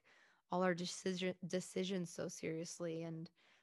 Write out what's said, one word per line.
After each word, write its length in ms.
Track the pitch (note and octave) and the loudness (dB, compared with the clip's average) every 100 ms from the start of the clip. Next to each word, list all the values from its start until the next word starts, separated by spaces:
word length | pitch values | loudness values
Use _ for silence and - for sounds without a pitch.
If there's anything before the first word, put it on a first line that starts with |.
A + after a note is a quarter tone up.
| - - - _ _ | -18 -20 -20 _ _
all 140 | F3+ | 4
our 100 | F#3 | 6
decision, 640 | E3+ F3 - F#3+ F3+ F#3 F3+ E3+ | 4 0 -2 0 2 0 0 0
decisions 640 | F3+ - F#3 F#3 F#3+ E3+ | 0 0 0 2 0 -2
so 200 | - E3+ | -2 -4
seriously, 760 | - D#3+ D#3+ F3 - E3+ E3 | -2 -2 -2 -4 -4 -4 -2
and 260 | E3 D#3+ E3 - - - | -4 -4 -8 -12 -20 -20